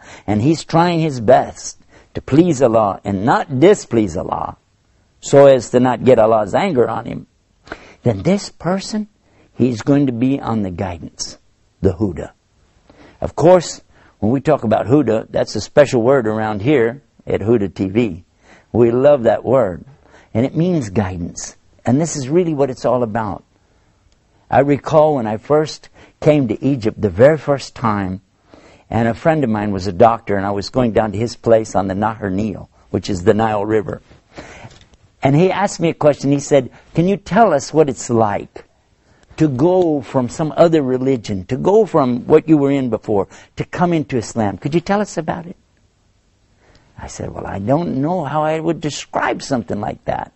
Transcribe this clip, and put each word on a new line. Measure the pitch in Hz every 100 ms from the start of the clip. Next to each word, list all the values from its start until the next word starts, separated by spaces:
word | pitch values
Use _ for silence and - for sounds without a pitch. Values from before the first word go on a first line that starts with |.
| - - -
and | 107
he's | 131 156
trying | - 160 175 165
his | 160 127
best | 107 135 120 - - - _ - _
to | -
please | - 139 180 127
Allah | 127 110 101 92
and | - 98 113
not | 185 - 127
displease | 170 202 - 117 104 82
Allah | - 85 - - _ _ _ _ _ _
so | - 139 139
as | 131 -
to | 123
not | 127 117
get | 123 120
Allah's | 110 110 104
anger | 120 196 131 113
on | 113 120
him, | 110 - _ _ _ - - - -
then | 123 98
this | 147 196 -
person, | - 160 190 - 214 208 _ _ _ _ -
he's | 123 113
going | 143 143 139
to |
be | 117 127 139
on | - 113
the | 95
guidance, | 87 95 82 - - - - _ _ _ _
the | 95
Huda. | 90 104 71 - _ _ _ _ _ _ _ - _
Of | - -
course, | 160 180 - - _ _ _ _
when | 104
we | 135
talk | - 135
about | 113 104 98
Huda, | 147 135 107 -
that's | 123 123 110
a |
special | - - 139 123
word | 113 139 110
around | 110 107 104
here | 110 147 113 139 _ _ -
at | 90
Huda | 98 120 98
T | - 95
V. | 107 113 87 - _ _ - _
We | 104 117
love | 123 143 147
that | 113 107
word. | - 131 104 80 - - _ - _
And | 110 135
it | -
means | 180 170 110
guidance. | 92 95 92 87 - - - _ _
And | - 131
this | 165 151
is | 127
really | 170 170
what | 147 135
it's | 123 123
all | 123
about. | 117 110 107 82 _ _ _ _ _ _ _ _ _ _ -
I | 120
recall | 143 139 - 156 156 143
when | 110
I | 107
first | - 151 156 - - _ - _
came | 151 151 123
to | 101
Egypt | 131 139 104 -
the | 101
very | 87 135 156
first | 143 139 - -
time, | 117 104 92 92 - _ _ - - _ -
and | 107 117
a |
friend | 113 170 156
of | 127
mine | 107 104
was | 95 92
a |
doctor, | 85 113 113 - 101
and | 98
I |
was | 101 95
going | 131 123
down | 107 110
to | 98
his | 117 -
place | 117 113 110 95
on | 95
the |
Nahar | 95 107 110 101
Nil, | 95 110 80 78 _ _
which | 101 -
is | 95
the | 90
Nile | 104 113 107 104
River. | 110 95 - - - _ - - - - - _ _ _ _
And | 135 147
he | 185
asked | 180 196 -
me | 165
a |
question. | - 151 139 139
He | 143
said, | - 143 120 - _
"Can | - 175
you | 202
tell | - 190 220
us | 143 -
what | 147 151
it's | 120 -
like | 117 107 95 - - - _ _ _ _ _ _ -
to | 156
go | 123 170 185 170 147
from | 120 135 120
some | - 156 -
other | 170 160
religion, | 127 127 131 131 104 98 90
to | 127
go | 147 208 202
from | 160 127 123 -
what | 156 156
you | 156
were | 139
in | 139 127
before, | 110 - 101 90 - - -
to | -
come | - 175
into | 165 139 123
Islam? | 104 117 104 95
Could | 143
you | 165
tell | - 202
us | 202 -
about | 160 175 170
it?" | - _ _ _ _ _ _ _ _ _ _ _ _ _ -
I | -
said, | - -
"Well, | - -
I | 98
don't | 101 147 175 131
know | 147 185
how | 139 151
I | 151 160
would | 160 160
describe | 151 - - - 294 -
something | - 131 - 101
like | 104 - -
that." | 131 -